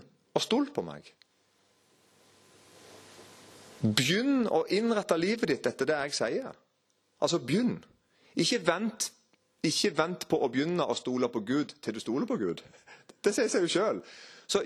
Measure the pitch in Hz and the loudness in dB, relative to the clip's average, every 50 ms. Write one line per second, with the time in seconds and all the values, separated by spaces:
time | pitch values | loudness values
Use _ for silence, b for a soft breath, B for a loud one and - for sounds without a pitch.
0 | - - _ _ _ _ - - - - - 262 285 262 - - 90 82 73 73 | -2 -6 _ _ _ _ -2 -2 0 2 2 0 0 0 -4 -6 -6 -6 -8 -14
1 | - - - _ - _ _ _ _ _ _ _ _ _ _ _ _ _ _ _ | -16 -20 -20 _ -20 _ _ _ _ _ _ _ _ _ _ _ _ _ _ _
2 | _ _ _ _ _ _ _ _ _ - - - - - - - - - - - | _ _ _ _ _ _ _ _ _ -20 -20 -20 -20 -20 -20 -20 -20 -20 -20 -20
3 | - - - - - - - - - - - - - - - - 135 110 107 135 | -20 -20 -20 -20 -20 -20 -20 -20 -20 -20 -20 -20 -20 -20 -8 -2 0 0 2 2
4 | 127 139 175 214 247 277 277 262 226 196 - 160 160 - 180 196 233 233 233 208 | 2 2 2 2 2 2 2 2 2 2 2 2 2 2 0 2 2 2 0 0
5 | 185 - 180 165 165 196 226 233 247 - 139 - - 127 113 - 135 139 156 147 | 2 2 2 2 2 0 0 0 0 0 0 0 0 -2 0 0 0 0 0 0
6 | 139 147 - - 113 117 151 226 269 233 - - _ _ _ _ _ _ _ _ | -2 -4 -4 -2 -2 -2 -2 -4 -6 -8 -12 -18 _ _ _ _ _ _ _ _
7 | _ _ _ - - 143 165 160 135 120 147 208 247 226 101 82 - - _ _ | _ _ _ -2 0 0 0 0 0 0 0 2 2 0 -2 -4 -8 -16 _ _
8 | b b b b b b b b 170 - 254 233 170 170 165 180 220 220 - - | b b b b b b b b 0 2 2 0 2 2 2 2 0 -4 -4 -4
9 | - - - _ _ _ _ _ _ _ _ _ - 160 151 - - 208 156 - | -6 -8 -8 _ _ _ _ _ _ _ _ _ -2 0 0 2 0 2 2 2
10 | 156 170 180 - - - 170 151 - 127 117 131 143 165 180 175 143 110 117 - | 0 0 0 -6 -4 0 0 2 2 2 0 0 0 0 0 0 0 0 -2 -2
11 | - 135 127 127 127 120 120 117 101 107 127 147 139 - - _ - 113 104 110 | -2 -2 -2 0 0 0 0 -2 -2 0 0 0 -2 -4 -8 _ -8 -8 -8 -6
12 | - 110 113 139 240 220 262 170 107 87 82 - - - B B B B B B | -4 -4 -2 -2 -2 -2 -2 -2 -2 -2 -4 -6 -10 -20 B B B B B B
13 | B B B _ - 202 202 - 240 - - 220 175 170 - 170 214 214 120 90 | B B B _ -2 0 2 2 0 0 0 0 0 2 2 2 0 0 -2 -4
14 | - B B B B B B B B B - - - | -8 B B B B B B B B B 0 0 0